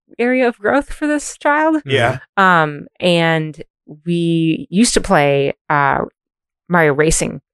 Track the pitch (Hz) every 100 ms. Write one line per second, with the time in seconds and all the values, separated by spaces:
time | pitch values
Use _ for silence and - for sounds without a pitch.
0 | _ - 240 254 240 - 202 277 - -
1 | 302 294 - - 302 294 320 311 139 131
2 | 117 131 - - 190 170 151 147 - -
3 | 175 170 165 160 156 151 - _ - 151
4 | 165 170 170 165 160 160 - 175 240 240
5 | - 170 143 139 139 - - 147 139 135
6 | - _ _ _ _ _ - 175 156 139
7 | 160 - - - _